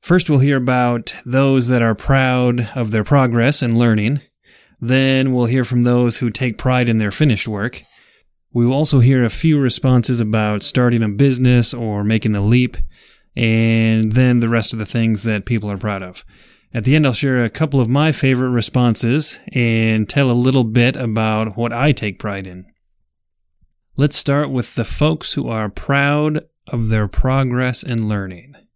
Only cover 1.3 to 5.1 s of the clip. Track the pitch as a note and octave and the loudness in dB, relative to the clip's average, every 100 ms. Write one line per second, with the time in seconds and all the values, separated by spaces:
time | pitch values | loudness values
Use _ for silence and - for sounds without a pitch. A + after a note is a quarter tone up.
1.3 | C3 C#3 C3+ A#2+ B2+ A#2 G#2+ - C3+ C3 | 0 2 2 2 2 2 -2 0 0 2
2.3 | B2+ B2 B2 A2 - A2+ A2 G#2 C#3+ B2+ | 0 0 0 -4 -6 -4 -2 2 2 2
3.3 | A#2 A#2 C#3+ A#2+ A#2 A#2+ G#2+ G#2 C#3+ - | 2 2 0 0 2 2 2 0 -4 -6
4.3 | _ _ _ _ _ A#2 B2+ C3+ | _ _ _ _ _ -2 0 2